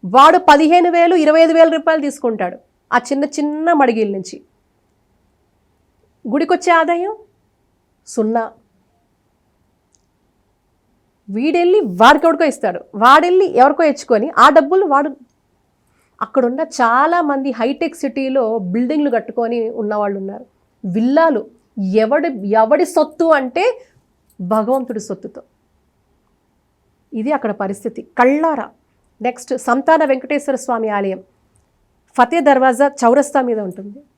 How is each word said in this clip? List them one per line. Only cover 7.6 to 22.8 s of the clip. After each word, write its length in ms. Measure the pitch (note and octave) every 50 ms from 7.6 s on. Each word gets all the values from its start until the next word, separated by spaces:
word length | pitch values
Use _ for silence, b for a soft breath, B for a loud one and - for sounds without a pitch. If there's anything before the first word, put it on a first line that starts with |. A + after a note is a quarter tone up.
| _ _ _ _ _ _ _ _ _
సున్నా. 460 | - - - G#3+ G#3+ A3+ A#3 A3+ A3 - _ _ _ _ _ _ _ _ _ _ _ _ _ _ _ _ _ _ _ _ _ _ _ _ _ _ _ _ _ _ _ _ _ _ _ _ _ _ _ _ _ _ _ _ _ _ _ _ _ _ _ _ _ _ G3+
వీడెళ్ళి 500 | G3 G#3+ B3+ D#4 - F4 F4 F4 F#4 G#4+
వాడికెవడికో 640 | F4 A3 F3+ F3 A3 B3 D4 - - E4 D#4+ D#4+ E4
ఇస్తాడు, 360 | D4 - - - G3 F3 - - _ -
వాడెళ్ళి 500 | G3+ A3 B3 C4+ D#4 E4 F4+ F4+ F#4 F#4+ F4+ -
ఎవరికో 260 | A#3 B3+ C#4+ D4+ D4+
ఇచ్చుకొని 500 | E4 D4+ C#4+ D4 - - B3 G#3 A3 D#4 - -
ఆ 100 | A#3+ C#4+
డబ్బులు 360 | C#4 D#4+ C#4+ C#4+ F4 F#4+ G4+
వాడు. 320 | E4 C#4 C#4 D4 D#4 C4 _ - _ _ _ _ _ _ _ _ _ _ _ _ _ _ _ _ _ _ _
అక్కడున్న 380 | A3 - - C4+ A#3+ A#3+ B3+ C#4
చాలామంది 920 | D#4+ D#4+ D#4+ - B3 A3+ A#3 B3+ C#4+ D#4+ E4+ F4 E4 D4 C#4 C4+ C4+ C#4
హైటెక్ 460 | B3 A3+ A3+ A#3+ - - E4+ D#4+ -
సిటీలో 640 | - - C#4 - C#4 C4+ C4 C4 C4+ A#3+ G#3+ A3+ A#3
బిల్డింగ్లు 520 | F#3+ F3 F3+ A#3 B3 A#3+ D#4 D4+ D4 C#4
కట్టుకొని 600 | A#3 A3+ A3 A#3 A3+ A#3+ A#3 A3+ A#3+ A#3+ A3+ A3
ఉన్నవాళ్ళు 480 | - - G#3+ G#3 G#3 G#3 G#3 G3+ G3+ G3
ఉన్నారు, 280 | F#3+ F#3+ G3+ G#3+ B3 _ _ _ _ _ _ _ -
విల్లాలు. 760 | F#3+ F3 A3 A3+ B3 C#4 D#4+ E4 E4 C#4+ G#3+ - - _ _ _ _ _ - G3 F#3+ F#3
ఎవడి, 340 | G#3+ A3 A3 C#4 D#4 D4 E4+ C4 G#3+ F#3+ G3+
ఎవడి 360 | G#3 A3 A3 A3 C#4+ D#4